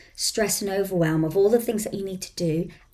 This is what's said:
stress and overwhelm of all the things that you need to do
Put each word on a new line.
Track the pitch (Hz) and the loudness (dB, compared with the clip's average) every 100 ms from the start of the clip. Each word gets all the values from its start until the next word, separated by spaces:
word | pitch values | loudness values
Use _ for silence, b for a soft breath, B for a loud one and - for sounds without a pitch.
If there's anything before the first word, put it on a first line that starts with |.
| B B | B B
stress | - - 202 - | -4 0 0 0
and | 202 | -2
overwhelm | 196 190 185 160 160 | -2 0 2 2 2
of | 160 190 | 2 4
all | 202 | 4
the | 233 | 4
things | 226 214 - | 2 -2 -4
that | 202 | -6
you | 196 | -8
need | 185 | -8
to | - - | -10 -4
do | 170 156 180 B B | -2 0 -4 B B